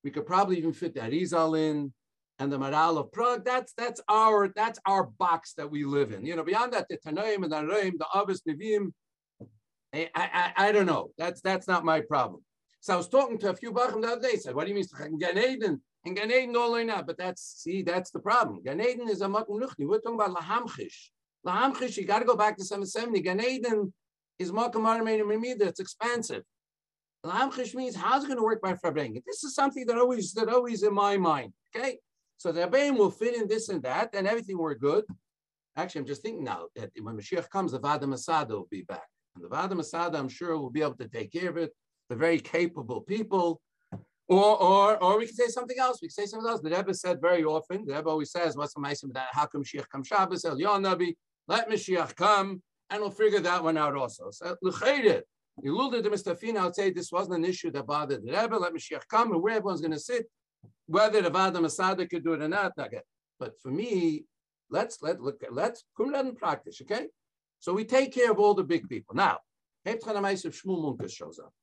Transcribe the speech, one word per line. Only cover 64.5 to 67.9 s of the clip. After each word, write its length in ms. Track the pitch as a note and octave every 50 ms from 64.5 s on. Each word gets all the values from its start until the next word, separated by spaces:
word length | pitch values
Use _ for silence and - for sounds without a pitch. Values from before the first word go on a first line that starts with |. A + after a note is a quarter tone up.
| _ _ _ _
let's, 300 | C3+ E3+ - - - -
let, 180 | D3 D#3 - -
look, 200 | A#2+ C#3 C#3 - - A#2
let's, 340 | A#2+ C3 F3+ A#3 A#3 - _ _ _
come 160 | - A3 C#4
let 140 | C#4+ C#4 C4+
and 100 | C4 A#3+
practice, 440 | - - E3 D3 - _ - - -
okay? 240 | - - G#3 A#3+ - - _ _ _ _ _ _ _ _ _ _
So 120 | - F3
we 120 | F3+ G#3 G#3+
take 280 | -